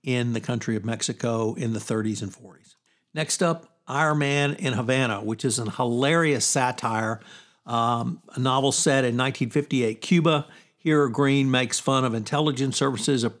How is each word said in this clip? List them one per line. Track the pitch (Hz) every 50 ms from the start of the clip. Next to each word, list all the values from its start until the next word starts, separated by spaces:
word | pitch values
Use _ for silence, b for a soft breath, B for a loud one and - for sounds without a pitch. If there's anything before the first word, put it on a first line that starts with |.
| -
in | 131 127 123 120 120 117
the | 120
country | - - 123 113 - - 113
of | 107 95
Mexico | 113 113 113 - - 113 - - 120 113 113 113 110 -
in | - 127 113
the | 113 104
thirties | - - 113 110 107 110 104 107
and | 110 98 90
forties. | - - 95 - - _ _ _ _ _ _ _ _ _ _ -
Next | 156 156 - - -
up, | 180 170 165 165 - _ _ _ _
Our | - 131 143 160 156 151
Man | 147 143 139 143 143 143 139 -
in | - 190 139 120
Havana, | 107 120 117 131 131 135 117 107 98 107
which | 107 113 - -
is | 131 110
a | 127 117 104
hilarious | - - 127 120 117 120 135 139 160 170 165 156 143 117 -
satire, | - - 143 127 127 123 - - 117 113 110 113 110 113 110 B B B B B B B B B
um, | - 120 117 117 117 120 117 117 120 - - _ - -
a | 123
novel | 127 131 131 135 131 139 131
set | - - 160 139 135 131
in | 123 117
nineteen | 123 131 135 131 - 131 113
fifty-eight | - 151 143 - - 127 120 110 110 -
Cuba. | - - 185 170 156 170 156 147 143 B B B B B B
Here, | _ _ 165 156 147 143
Greene | 127 110 139 143 135 139 139 135 135
makes | 127 127 127 120 - -
fun | - 139 135 131 131
of | 123 113
intelligence | 113 107 - 151 147 151 156 139 127 135 135 -
services | - 139 139 131 110 110 - 139 123 117 113 - -